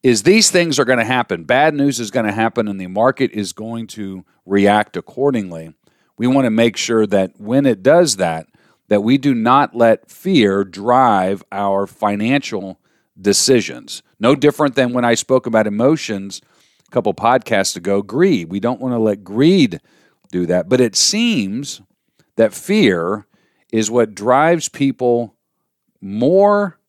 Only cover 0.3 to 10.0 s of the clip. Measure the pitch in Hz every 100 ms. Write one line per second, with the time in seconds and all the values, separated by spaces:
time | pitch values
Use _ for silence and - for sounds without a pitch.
0.3 | 220 202 180 170 143 123 127 110 127 120
1.3 | 87 80 127 156 147 139 123 110 123 107
2.3 | 101 113 117 107 98 90 95 123 127 131
3.3 | 104 95 - 110 117 110 - 98 92 92
4.3 | _ - 101 98 104 104 90 - - 139
5.3 | 123 95 85 80 _ _ _ _ - 120
6.3 | 135 127 110 117 - - 113 107 101 95
7.3 | _ 104 135 139 101 95 165 170 95 87
8.3 | 80 - _ _ _ _ 101 107 139 143
9.3 | 120 113 135 139 117 117 107